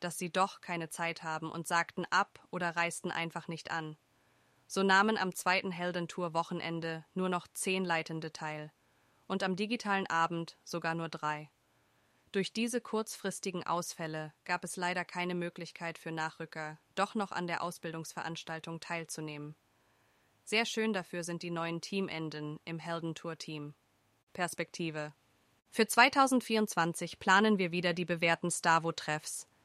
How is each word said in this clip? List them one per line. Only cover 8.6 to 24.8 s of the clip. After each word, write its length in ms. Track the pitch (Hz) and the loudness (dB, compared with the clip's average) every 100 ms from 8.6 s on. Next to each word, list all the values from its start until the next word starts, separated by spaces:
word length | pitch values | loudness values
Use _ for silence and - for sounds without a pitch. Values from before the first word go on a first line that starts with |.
| 151 - _ _ _ _ - | -10 -14 _ _ _ _ -4
und 160 | 190 | -2
am 140 | 190 185 | 0 0
digitalen 500 | 208 240 208 196 190 | 0 -2 0 0 2
Abend 500 | 165 165 170 165 - | 2 2 0 -4 -8
sogar 300 | - 175 165 | -8 -4 -2
nur 140 | 165 165 | -2 -2
drei. 420 | 160 151 151 151 _ _ _ _ _ _ _ _ | -4 -2 -4 -6 _ _ _ _ _ _ _ _
Durch 200 | 202 185 | 0 0
diese 280 | - 233 240 | 0 0 0
kurzfristigen 880 | - 220 220 - 196 - 202 180 - | 0 -2 -2 -4 -6 -4 -4 -4 0
Ausfälle 680 | 170 175 - 160 156 156 - | 0 0 -4 -6 -4 -8 -8
gab 200 | - 180 | -2 -2
es 120 | 175 - | -2 -2
leider 280 | 180 180 | -2 0
keine 300 | 175 180 175 | -2 -2 0
Möglichkeit 640 | 180 175 170 165 - 170 160 | 0 -2 -4 -10 -8 -8 -8
für 140 | 165 | -6
Nachrücker, 640 | 160 160 - 165 160 156 156 _ | -4 -4 -6 -10 -8 -8 -10 _
doch 200 | - 202 | -2 0
noch 160 | 226 196 | 0 -2
an 160 | - 175 | -2 -2
der 160 | 165 | -2
Ausbildungsveranstaltung 1160 | 175 175 165 160 156 - 156 165 - 160 160 165 | -4 -4 -6 -6 -8 -6 -6 -6 -8 -8 -8 -10
teilzunehmen. 760 | - 170 165 - 156 147 147 151 _ _ _ _ _ _ _ _ | -6 -6 -6 -8 -8 -8 -10 -14 _ _ _ _ _ _ _ _
Sehr 200 | - 214 | -2 0
schön 280 | 226 - 220 | 2 0 0
dafür 320 | 196 175 175 | 0 -2 -4
sind 180 | 170 170 | -4 -4
die 80 | 175 | -4
neuen 300 | 170 165 170 | -2 -2 -2
Teamenden 800 | - 196 190 160 160 151 151 151 | -2 -2 -2 -2 -6 -6 -6 -8
im 140 | - 165 | -8 -8
Heldentour-Team. 960 | 160 170 165 156 170 160 - 156 147 147 _ _ _ _ _ | -4 -4 -4 -6 -8 -8 -8 -8 -10 -14 _ _ _ _ _
Perspektive. 800 | - 175 - 165 - | -4 -4 -2 -6 -4